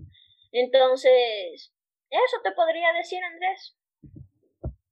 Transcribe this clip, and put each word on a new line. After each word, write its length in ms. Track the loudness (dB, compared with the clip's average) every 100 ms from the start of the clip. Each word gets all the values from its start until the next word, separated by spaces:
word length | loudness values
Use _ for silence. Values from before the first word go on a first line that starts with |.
| -20 _ _ _ _
Entonces, 1200 | -4 2 4 4 4 4 4 4 -2 -10 -14 -20 _ _ _ _
eso 280 | 0 0 0
te 120 | -4
podría 400 | 0 0 0 0
decir, 260 | -2 -4 -8
Andrés. 540 | -10 -6 -6 -6 -12 _ _ _ -20 -20 -20 _ _ _ -14 -14 _